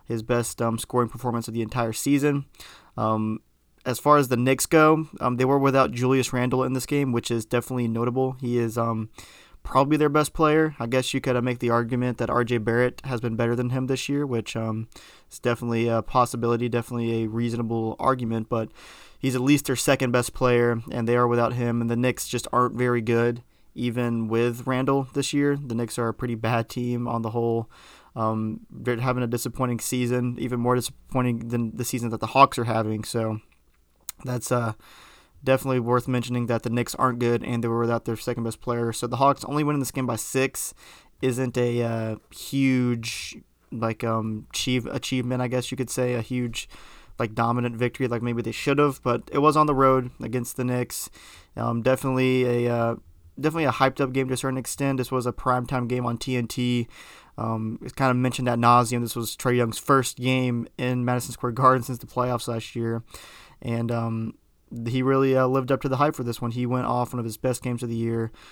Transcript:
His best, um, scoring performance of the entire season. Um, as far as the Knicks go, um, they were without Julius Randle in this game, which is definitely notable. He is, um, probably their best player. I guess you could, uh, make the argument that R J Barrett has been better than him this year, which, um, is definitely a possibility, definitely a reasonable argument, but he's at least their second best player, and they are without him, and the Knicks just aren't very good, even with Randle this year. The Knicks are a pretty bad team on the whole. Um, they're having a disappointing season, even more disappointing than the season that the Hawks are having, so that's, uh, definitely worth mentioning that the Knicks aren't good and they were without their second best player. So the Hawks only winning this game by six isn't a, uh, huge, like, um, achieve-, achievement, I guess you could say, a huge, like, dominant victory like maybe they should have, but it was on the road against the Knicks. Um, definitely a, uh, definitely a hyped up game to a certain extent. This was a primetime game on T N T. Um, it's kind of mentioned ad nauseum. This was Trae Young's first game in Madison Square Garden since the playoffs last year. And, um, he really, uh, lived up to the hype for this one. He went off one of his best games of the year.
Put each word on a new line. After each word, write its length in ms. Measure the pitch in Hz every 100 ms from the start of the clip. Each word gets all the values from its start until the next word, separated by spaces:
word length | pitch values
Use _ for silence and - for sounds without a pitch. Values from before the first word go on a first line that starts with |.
| -
His 180 | 117
best, 380 | 110 120 117 -
um, 180 | 117 113
scoring 300 | - 123 117
performance 400 | 120 123 117 113
of 40 |
the 80 | 113
entire 300 | 110 127 117
season. 540 | 110 - 143 143 143 139 - - - - -
Um, 460 | 110 110 110 110 - _ _ _ -
as 120 | 120
far 180 | 147 147
as 120 | 131
the 80 | 123
Knicks 280 | 123 135 -
go, 420 | 160 156 156 156 -
um, 180 | 131 123
they 80 | 127
were 140 | 139
without 320 | 139 135 -
Julius 420 | 120 127 135 123
Randle 300 | 127 127 127
in 100 | 131
this 140 | 131 -
game, 240 | 143 139
which 180 | 120 -
is 160 | 117 110
definitely 420 | 123 - 127 117
notable. 480 | 113 120 123 131 131
He 160 | 127 120
is, 220 | 117 113
um, 320 | 117 113 110 - - - - -
probably 340 | - 131 139 151
their 140 | 151
best 240 | 147 147
player. 420 | - 156 151 156 147
I 80 | 117
guess 260 | 131 127
you 80 | 135
could, 140 | 135 123
uh, 60 |
make 160 | 123 123
the 100 | 120
argument 480 | 117 117 123 123 120
that 140 | 113
R 120 | 120
J 140 | 120 120
Barrett 420 | 110 117 123 -
has 180 | 135 123
been 140 | 117 110
better 200 | 117 120
than 140 | 123
him 160 | 131 131
this 240 | 131 -
year, 160 | 143 143
which, 300 | 120 107 117
um, 320 | 113 110 113 - - - _
is 60 | -
definitely 500 | 120 117 120 117 117
a 140 | 117
possibility, 640 | 107 131 120 120 117 117 120
definitely 580 | 117 117 120 117 113 113
a 40 |
reasonable 640 | 113 117 113 113 113 110 -
argument, 500 | - 131 117 113 113
but 200 | 117 110 - - - - -
he's 160 | 135 127
at 60 |
least 260 | 131 147 -
their 80 | 127
second 340 | - 135 131
best 240 | 123 120
player, 480 | - 127 120 120 117 113
and 160 | 120 113
they 80 | 120
are 120 | 123
without 260 | 120 117
him, 260 | 123 120 117
and 80 | 117
the 80 | 120
Knicks 320 | 123 123 -
just 200 | 120 -
aren't 220 | 120 123
very 280 | 113 123 120
good, 420 | 113 117 117 120 - _ - -
even 520 | 120 117 120 117 110
with 380 | 113 120 120 123
Randle 440 | 127 131 139 131
this 180 | - 135
year. 240 | 143 143 143
The 200 | 143 117
Knicks 240 | 117 -
are 80 | 117
a 60 |
pretty 200 | 107 123
bad 360 | 113 113 120 117
team 380 | - 123 120 120
on 140 | 117
the 80 | 113
whole. 400 | 117 117 113 117 - - - - -
Um, 460 | 110 110 110 - -
they're 260 | - 123 117
having 240 | 127 127
a 60 | 123
disappointing 520 | 120 127 - 127 120
season, 580 | - 127 123 123 123 123
even 200 | 123 123
more 140 | 120
disappointing 760 | 123 113 - - 131 123 117 120
than 280 | 120 113 110
the 80 | 120
season 240 | 131 117
that 100 | 110
the 80 | 110
Hawks 300 | 131 139 -
are 60 |
having, 400 | 117 113 107 110
so 380 | 107 117 110 107 - _ _ _ _ _ - -
that's, 260 | 127 123 -
uh, 220 | 123 117 107 - - - - _ -
definitely 380 | 131 131 135 127
worth 260 | 117 123 123
mentioning 380 | 127 120 123 117
that 180 | 117
the 60 | 117
Knicks 260 | 117 120 -
aren't 240 | 127 120
good 240 | 120 120
and 180 | 123 120
they 60 | 117
were 140 | 117
without 240 | 117 117 -
their 100 | 110
second 300 | - 117 113
best 160 | 110
player. 320 | - 120 117
So 140 | 110 123
the 100 | 123
Hawks 260 | 135 139
only 180 | - 147
winning 200 | 147 147
this 100 | 127
game 160 | 139 127
by 80 | 113
six 580 | - 135 131 - - - - - - _
isn't 360 | 131 123 127 123
a, 260 | 123 120
uh, 320 | 117 113 110 107 -
huge, 1040 | - - 139 135 127 123 120 113 - - - - _ _
like, 320 | 120 113 113 117
um, 420 | 113 110 107 -
achieve-, 340 | - - 127 120
achievement, 560 | - - 131 123 123
I 80 | 123
guess 200 | 123 120
you 60 | 135
could 140 | 123
say, 240 | - 123
a 80 | 120
huge, 480 | 113 123 123 117 - - - - - -
like, 160 | 117 110
dominant 400 | 117 123 120 113
victory 320 | 120 - 127
like 140 | 117
maybe 200 | 120 120
they 120 | 113
should 260 | 113 - 143
have, 240 | 147 135
but 260 | 127 120 -
it 60 | 143
was 180 | 147 151
on 100 | 151
the 80 | 135
road 360 | 135 131 127 -
against 340 | 147 123 123 -
the 80 |
Knicks. 460 | 123 123 123 - - - - - - -
Um, 240 | 117 117
definitely 840 | 117 131 139 131 127 127 123 120 120
a, 80 |
uh, 220 | 120 117 117 - - - -
definitely 280 | 147 165 147
a 80 |
hyped 260 | 117 135 -
up 140 | 139
game 160 | 127 131
to 40 |
a 40 | 127
certain 200 | 139 131
extent. 400 | 120 - 139 135
This 140 | 123
was 140 | 131 123
a 80 |
primetime 560 | 117 - 123 123 135 120
game 160 | 123 123
on 120 | 117
T 200 | - 127
N 100 | 120
T. 400 | - 123 123 120 - - - - -
Um, 420 | 113 113 110 113
it's 120 | 131
kind 180 | - 131
of 40 | 123
mentioned 320 | 127 123 123
ad 120 | 120
nauseum. 420 | 120 120 117 123
This 160 | 117 120
was 180 | 113 -
Trae 220 | 131 123
Young's 200 | 117 110
first 380 | - 135 123 -
game 540 | 127 131 127 120 117 -
in 260 | 127 123
Madison 300 | 123 123 123
Square 180 | - 123
Garden 320 | 120 131 131
since 160 | 120 123
the 80 | -
playoffs 400 | - 123 123 -
last 300 | 117 - 117
year. 260 | 117 117 - - - - - -
And, 300 | - 117 117
um, 440 | 117 117 113 113 - _ _ _ 117 117
he 160 | 127
really, 340 | 127 135 135 131
uh, 120 | 131
lived 240 | 135 127
up 100 | 135
to 80 | 139
the 60 | 131
hype 180 | 147
for 100 | 147
this 180 | 120 113
one. 100 | 120
He 140 | 117 123
went 200 | 127 117
off 280 | 123 120
one 60 | 123
of 60 | 113
his 120 | 107
best 260 | 127 123
games 180 | 127 120
of 80 | 120
the 60 | 117
year. 360 | 113 113 113 - -